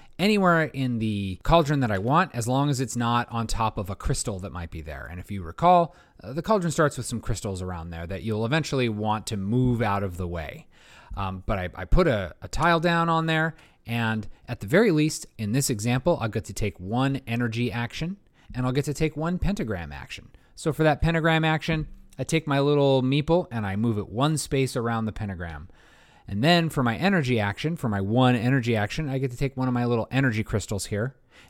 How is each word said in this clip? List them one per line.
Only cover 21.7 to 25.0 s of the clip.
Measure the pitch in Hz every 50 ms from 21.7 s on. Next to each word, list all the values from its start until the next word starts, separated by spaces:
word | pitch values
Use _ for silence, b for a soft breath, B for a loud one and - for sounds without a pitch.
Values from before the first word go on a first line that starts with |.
| 160 160 151 - - - - - - -
I | 131
take | - - 160 156
my | 147 139 139
little | 139 143 147 143 139 139 135 131 127
meeple | 127 135 147 143 - 165 180 - -
and | 120 117 107
I | 98 95
move | 101 113 120 110 104
it | 101 -
one | 92 110 135 151 160
space | 143 - - 147 135 135 127 -
around | 131 113 117 117 113